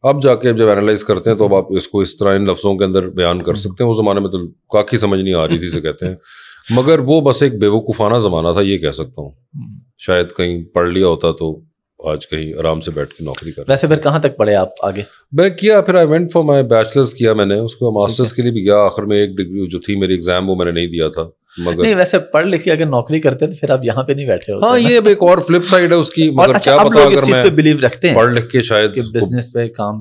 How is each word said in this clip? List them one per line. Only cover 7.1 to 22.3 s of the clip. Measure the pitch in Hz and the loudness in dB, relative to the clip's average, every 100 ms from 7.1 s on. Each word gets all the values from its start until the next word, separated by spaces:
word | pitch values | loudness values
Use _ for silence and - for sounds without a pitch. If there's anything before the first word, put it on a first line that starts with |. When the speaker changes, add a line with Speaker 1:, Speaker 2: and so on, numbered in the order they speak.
| 160 | 2
Speaker 1:
बस | 143 120 | 2 2
एक | 143 113 | 0 0
बेवकूफाना | 104 107 107 107 104 120 | 0 0 -2 -4 0 0
जमाना | 107 82 85 | 0 0 0
था, | 87 | 0
ये | 98 98 | 0 -2
कह | 78 | -4
सकता | 71 73 - | -6 -10 -12
हूँ। | 71 - _ 143 | -18 -18 _ -18
Speaker 2:
हम्म। | 107 104 _ _ | -18 -20 _ _
Speaker 1:
शायद | - 90 85 | -2 -2 -2
कहीं | - 87 87 | -4 -4 -4
पढ़ | 85 - 87 | -4 -2 0
लिया | 90 92 | 2 2
होता | 80 85 | 2 -2
तो | 78 80 78 _ _ _ _ 80 | -4 -8 -8 _ _ _ _ -8
आज | 76 - | -8 -8
कहीं | 80 78 | -10 -8
आराम | 76 80 80 | -6 -4 -4
से | 80 | -6
बैठ | 76 71 | -8 -10
के | - 78 | -10 -12
नौकरी | 65 82 | -12 -14
कर | - - | -14 -4
Speaker 2:
वैसे | 135 151 | -2 0
फिर | 151 | 0
कहाँ | 147 156 | 0 0
तक | 147 - | -2 -2
पढ़े | 107 | 0
आप | 101 90 - | 0 0 -4
आगे? | 98 98 101 _ _ 139 | -6 -6 -12 _ _ 0
Speaker 1:
मैं | 190 175 | 0 2
किया, | 208 208 | 2 2
फिर | 196 180 | 4 2
I | 160 | 4
went | 156 170 | 2 0
for | 170 151 | 0 2
my | 139 | 2
bachelor's | 123 113 110 139 123 | 2 2 2 0 0
किया | - 117 | 0 0
मैंने, | 107 101 101 | 2 0 0
उसके | 117 - 123 | -4 -4 -2
बाद | |
Speaker 2:
ठीक | 107 | 0
है। | |
Speaker 1:
मास्टर्स | 101 117 120 | -2 0 -4
के | - | -2
लिए | 123 | -2
भी | 117 | -2
गया। | 95 104 | 2 4
आखिर | 101 - 101 | 2 0 -2
में | 104 | 0
एक | 104 95 | 0 -2
डिग्री | 90 98 92 | -6 -6 -8
जो | 87 | -10
थी | - 101 | -6 -4
मेरी | 95 | -2
एग्जाम, | 90 85 90 95 | -2 -2 -2 -2
वो | 92 | -2
मैंने | 87 | -2
नहीं | 85 87 | -2 -4
दिया | 85 78 | -4 -4
था। | 76 82 _ _ - | -4 -10 _ _ -8
मगर | 87 85 | -6 0
Speaker 2:
नहीं, | 226 196 | 0 2
वैसे | 180 190 | 0 0
पढ़ | - | 0